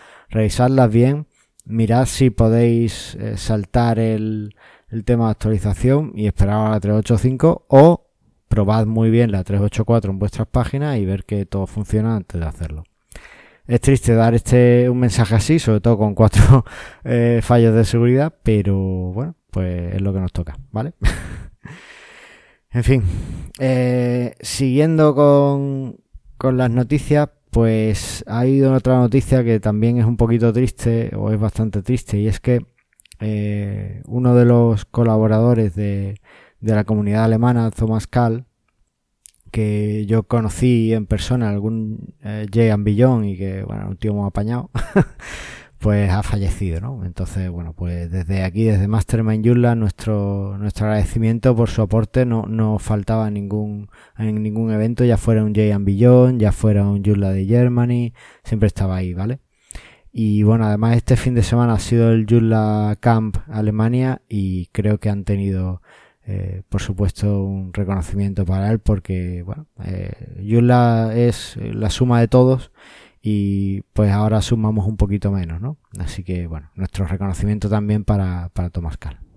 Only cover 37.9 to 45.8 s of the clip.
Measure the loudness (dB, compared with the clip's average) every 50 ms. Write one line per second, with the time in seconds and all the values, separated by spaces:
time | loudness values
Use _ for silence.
37.9 | -2 -4 -4 -2 -2 0 0 0 -2 -4 -8 _ _ _ _ _ _ _ _ _
38.9 | _ _ _ _ _ _ _ -20 _ _ _ -8 -4 -2 -2 -2 -2 -2 -2 -2
39.9 | -4 -4 -2 0 0 0 0 0 -2 -2 -2 -2 -2 0 2 2 4 4 2 2
40.9 | 0 0 0 -2 -2 -2 -2 -2 -2 0 0 -2 -2 -2 -2 -4 -4 -4 -6 -6
41.9 | -8 -10 -12 -16 -18 _ -12 -10 -8 -8 -6 -2 2 2 4 4 2 2 0 0
42.9 | 2 4 4 4 4 2 0 -4 -4 -6 -6 -6 -6 -6 -8 -8 -8 -8 -8 -10
43.9 | -8 -6 -4 -4 -2 -2 -4 -4 -4 -4 -4 -4 -4 -6 -6 -6 -6 -6 -4 -2
44.9 | 0 0 0 0 -4 -20 -18 -16 -16 -16 -16 -18 -20 -20 -20 _ _ -4